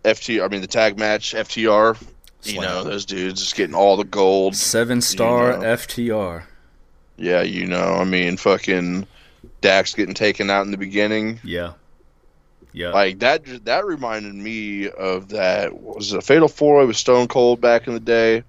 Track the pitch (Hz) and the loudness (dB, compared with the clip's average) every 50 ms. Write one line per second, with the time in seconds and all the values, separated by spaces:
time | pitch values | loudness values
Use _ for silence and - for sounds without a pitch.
0 | - 117 107 - - - 113 107 90 95 101 98 92 92 - 120 110 107 101 104 | 2 0 0 0 -4 -4 -2 -2 -2 -2 -4 -6 -6 -4 0 0 0 0 0 -2
1 | 110 107 107 107 - - - 110 107 - - 113 110 113 104 107 110 113 110 113 | -2 -2 -2 -2 -4 -6 -6 -6 -6 -6 -6 -2 2 4 4 6 4 4 2 -2
2 | - - - - _ - _ _ - 107 104 92 95 92 90 92 98 - 101 101 | -10 -20 -20 -20 _ -20 _ _ -12 -10 -8 -6 -6 -4 -4 -6 -6 -6 -8 -8
3 | 101 - 98 95 92 92 92 92 - - - - 95 80 76 85 98 101 95 98 | -8 -8 -6 -6 -6 -6 -6 -6 -6 -6 -4 -4 -4 -2 2 4 6 6 4 4
4 | 104 101 - 101 95 92 95 98 95 98 98 - - - - 113 117 117 123 120 | 0 -4 0 2 4 4 4 4 2 0 0 -2 -4 0 0 0 0 0 -2 -2
5 | 117 - - 95 117 117 120 120 120 123 123 92 117 113 120 120 - - - 127 | -2 -2 -2 0 0 2 2 2 2 2 0 0 0 -2 -2 -2 -4 -10 -8 -6
6 | 120 117 107 107 98 90 85 85 82 - - - _ _ _ _ - _ _ _ | -4 -2 -2 -2 -4 -6 -8 -10 -14 -18 -20 -20 _ _ _ _ -20 _ _ _
7 | _ _ _ - 87 87 90 87 90 92 92 90 92 90 90 87 90 87 90 90 | _ _ _ -6 -2 0 2 2 2 0 -4 -6 -4 -4 -2 -2 0 0 0 0
8 | 92 92 92 90 90 87 92 95 - 104 95 90 - - 95 90 87 87 90 95 | 0 0 0 0 0 -2 -4 0 2 2 2 2 0 -2 -2 -2 -2 -2 -4 -6
9 | 98 - _ - _ _ _ _ - - - - - 98 95 98 95 - - - | -8 -10 _ -20 _ _ _ _ -20 -20 -12 0 2 4 4 4 2 0 -2 -4
10 | 101 87 98 - 110 104 98 - 104 98 98 98 98 101 101 95 98 95 98 101 | -4 -4 -2 -2 -2 -2 0 -2 -2 0 0 0 -2 -2 -6 -8 -8 -4 -2 -2
11 | 104 107 107 110 107 110 113 113 - 85 87 87 87 85 82 _ _ _ - _ | 0 0 -2 -2 -4 -6 -8 -10 -10 -8 -6 -6 -6 -8 -12 _ _ _ -20 _
12 | _ _ _ _ _ _ _ _ _ _ _ _ _ _ - 87 87 87 90 98 | _ _ _ _ _ _ _ _ _ _ _ _ _ _ -12 -10 -8 -2 0 0
13 | 101 95 95 98 117 127 151 160 147 135 127 120 107 113 123 170 208 202 165 143 | 0 0 -2 -2 0 0 0 0 -4 -12 -18 -12 -6 -4 -2 -2 -2 -4 -8 -8
14 | 131 117 110 107 104 101 101 101 101 107 113 110 107 104 101 101 98 98 - - | -8 -8 -8 -8 -10 -12 -14 -12 -12 -10 -10 -8 -8 -8 -8 -8 -8 -8 -8 -6
15 | 95 95 92 92 95 98 104 107 95 92 90 101 98 82 - - - 110 104 107 | -6 -4 -4 -6 -8 -10 -6 -2 0 0 0 0 -2 -6 -8 -12 -16 -16 -12 -10
16 | 104 98 104 92 - - 139 165 160 147 - - 151 147 147 143 139 123 110 - | -8 -6 -6 -6 2 4 6 6 6 4 2 2 4 6 6 6 6 4 2 -2
17 | - - 123 123 123 120 - 131 123 120 123 117 123 120 117 117 117 - 120 113 | 2 4 4 4 4 2 2 4 4 4 4 4 4 4 4 4 2 -2 -8 -6
18 | 113 117 117 113 113 113 113 113 120 | -2 0 2 4 4 4 2 0 -2